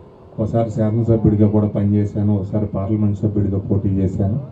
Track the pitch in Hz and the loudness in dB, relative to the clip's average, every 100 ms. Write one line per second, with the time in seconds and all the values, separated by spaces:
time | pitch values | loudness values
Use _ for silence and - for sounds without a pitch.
0 | - - - - 107 113 110 - 107 117 | -20 -20 -14 -6 -2 0 -2 0 0 0
1 | 113 113 107 101 104 104 104 104 101 104 | 2 2 4 4 4 4 0 0 0 2
2 | 101 110 104 101 92 107 104 - 98 107 | 0 0 0 0 -2 -4 -4 -4 -2 0
3 | 104 98 104 104 95 98 - 98 101 95 | 0 0 -2 0 0 -2 0 0 0 0
4 | 92 - 95 139 - | 0 0 -2 -2 -6